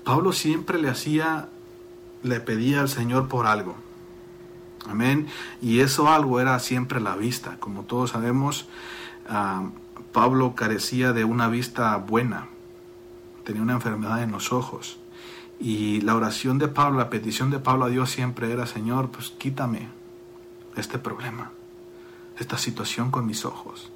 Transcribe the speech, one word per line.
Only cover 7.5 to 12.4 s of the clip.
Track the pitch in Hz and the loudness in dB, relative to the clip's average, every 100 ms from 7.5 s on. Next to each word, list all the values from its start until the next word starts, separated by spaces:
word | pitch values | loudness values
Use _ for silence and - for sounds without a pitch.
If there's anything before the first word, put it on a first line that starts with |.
| 90 | -10
Como | - 98 | -8 -8
todos | 98 120 123 | -4 -2 0
sabemos, | 117 117 127 139 143 - - - - - - - | 0 0 2 2 -2 -8 -16 -14 -14 -14 -16 -6
ah, | 104 98 95 95 - - - - | -2 0 -2 -4 -8 -16 -18 -2
Pablo | - 120 131 127 | 4 6 6 4
carecía | 123 113 107 - 127 127 | 2 0 0 0 2 4
de | 117 | 4
una | 110 117 117 | 4 4 2
vista | 117 120 - 113 104 | 2 -2 0 2 2
buena. | 98 110 123 95 | 2 2 2 -2